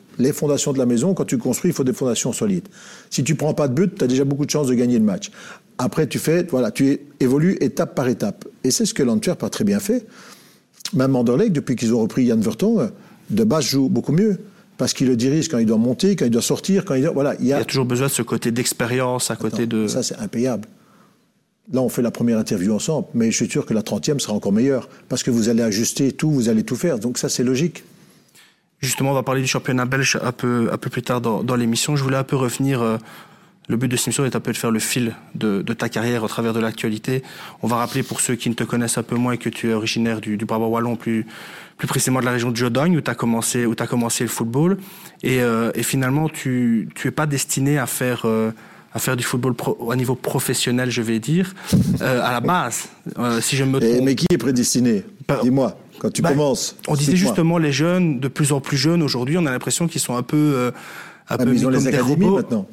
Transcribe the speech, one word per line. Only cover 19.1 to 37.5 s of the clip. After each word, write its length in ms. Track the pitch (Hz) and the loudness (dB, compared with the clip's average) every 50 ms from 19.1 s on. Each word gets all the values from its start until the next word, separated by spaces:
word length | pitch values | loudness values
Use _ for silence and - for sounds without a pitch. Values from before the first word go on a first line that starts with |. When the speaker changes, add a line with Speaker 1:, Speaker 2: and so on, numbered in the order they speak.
| 127 123 - - | -2 -2 -2 -4
Speaker 2:
à 40 | 113 | -4
côté 280 | - 110 110 110 117 117 | -4 -4 -4 -2 -2 -2
Speaker 1:
Attends, 120 | 117 113 | 0 0
Speaker 2:
de 120 | 110 107 101 | 0 0 0
Speaker 1:
ça, 160 | - 131 110 | -2 -2 -4
c'est 120 | - - - | -4 -6 -6
impayable. 500 | 110 92 - 113 123 131 117 101 104 - - _ _ _ _ - - _ _ _ _ _ _ _ _ _ _ _ _ - | -8 -6 -2 -2 0 0 -2 -4 -6 -12 -18 _ _ _ _ -20 -20 _ _ _ _ _ _ _ _ _ _ _ _ -4
Là, 100 | 117 131 | 0 0
on 60 | 127 113 | 0 0
fait 140 | - 131 | 0 0
la 100 | 120 113 | 0 0
première 260 | - - 117 120 113 110 | 0 0 0 2 2 2
interview 340 | 110 - 117 90 90 110 | 0 0 -2 0 2 0
ensemble, 360 | 107 101 - 160 156 131 92 - - | 0 0 0 0 -2 -2 -2 -2 0
mais 180 | 117 113 113 | 0 2 2
je 40 | 98 | 2
suis 140 | - 120 - | 0 -2 0
sûr 160 | - 147 - | 0 -2 -2
que 80 | - 113 | 0 -2
la 80 | 107 | -2
trentième 380 | 107 - 104 101 - 151 143 135 | 0 -2 -6 -2 0 0 0 0
sera 140 | - - 104 | -2 -2 -4
encore 180 | 101 - 101 | -2 0 2
meilleure. 360 | 98 110 127 139 135 117 - - - - - - | 2 4 4 4 2 0 -2 -6 -20 -20 -8 -6
Parce 160 | 127 123 - | -4 -2 0
que 80 | 131 | 0
vous 160 | 117 117 104 117 | 2 2 2 2
allez 140 | 117 117 117 | 2 2 2
ajuster 480 | 110 95 107 113 - - - 139 127 | 2 0 0 -2 -2 0 0 0 0
tout, 180 | - - 160 156 | 0 0 0 2
vous 180 | 147 131 110 117 | 2 2 2 2
allez 140 | 110 110 | 2 2
tout 140 | 107 - 131 | 0 0 -4
faire. 240 | - 180 175 135 107 | -2 0 -2 -2 0
Donc 180 | 104 123 120 - | -2 -4 -4 -2
ça, 100 | - 139 | -4 -4
c'est 140 | - - | -2 0
logique. 400 | 120 127 131 120 175 175 - - - - - - - - _ _ _ _ _ - - _ _ _ _ _ _ - | 0 2 2 2 0 -2 -2 -8 -20 -20 -20 -20 -20 -20 _ _ _ _ _ -20 -20 _ _ _ _ _ _ -8
Speaker 2:
Justement, 320 | 139 127 - - 139 135 | -4 -4 -2 0 0 0
on 20 | 139 | 0
va 80 | 131 | 0
parler 180 | 117 135 131 135 | 0 0 -2 0
du 60 | 131 | 0
championnat 400 | 127 - 127 - 147 131 127 127 | 0 -2 -2 -2 0 0 0 0
belge 320 | 123 135 135 135 131 117 - | 0 0 0 0 0 0 -2
un 100 | - 123 | -2 -4
peu, 360 | - - 127 123 120 120 113 - | -4 -2 -2 0 0 2 0 0
un 60 | - | -2
peu 140 | - - 131 | -4 -6 -6
plus 100 | - 127 | -6 -6
tard 220 | - - 123 123 | -4 -2 -2 -2
dans, 200 | 120 120 107 76 | 0 -2 -2 -2
dans 140 | 110 123 127 | -2 0 0
l'émission. 400 | 123 120 113 117 - - 151 151 | 0 0 0 0 0 0 0 0
Je 80 | 143 131 | 0 0
voulais 140 | 131 135 135 | 0 0 -2
un 60 | 131 | 0
peu 120 | - 147 | 0 0
revenir, 460 | 131 131 120 - - 135 139 135 120 | 0 0 -2 -2 -2 0 0 0 0
euh, 160 | 120 113 110 113 113 - - - - - - - - - _ _ - | 0 0 0 -2 -6 -12 -20 -20 -20 -20 -20 -20 -20 -20 _ _ -6
le 120 | - 123 117 | -4 -2 -2
but 100 | 131 127 | 0 0
de 80 | 127 | 0
cette 120 | 117 - 127 | 0 -2 -2
émission 180 | - - 139 | 0 0 0
est 100 | 123 - | 0 -2
un 40 | 110 | -2
peu 120 | - 123 | -4 -4
de 60 | 110 - | -4 -2
faire 140 | - 117 | 0 0
le 60 | 110 107 | 0 0
fil 360 | - - - 131 120 113 110 - - - - | 0 -2 -2 0 -2 -2 -4 -8 -16 -14 -6
de, 280 | - 110 107 98 98 | -2 0 0 0 0
de 100 | - 113 | -2 -4
ta 160 | 113 - 127 113 | -4 -4 -4 -4
carrière 340 | - 110 113 120 120 117 | -2 -2 -2 0 0 0
au 60 | 110 101 | -2 -4
travers 240 | - 120 117 113 | -4 -2 -2 -2
de 80 | 113 113 | 0 0
l'actualité. 600 | 113 110 110 - - 113 107 107 - 139 131 131 131 - - - - - | -2 -2 -2 -2 -4 -4 -4 -4 -2 -2 -2 -2 -4 -8 -18 -18 -18 -18